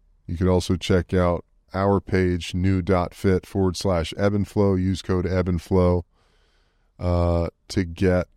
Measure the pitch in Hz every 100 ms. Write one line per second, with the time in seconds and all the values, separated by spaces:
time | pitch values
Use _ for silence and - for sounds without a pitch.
0 | _ _ - 87 92 90 - 90 - 90
1 | - 92 87 85 - _ _ 92 101 98
2 | - 95 90 90 - 90 95 95 87 90
3 | 82 - 98 90 - 98 92 87 101 85
4 | - - 101 104 95 107 98 92 92 90
5 | - 92 85 92 90 87 - 95 90 87
6 | - _ _ _ _ _ _ _ _ -
7 | 90 87 87 85 82 - - 104 85 82
8 | 92 90 -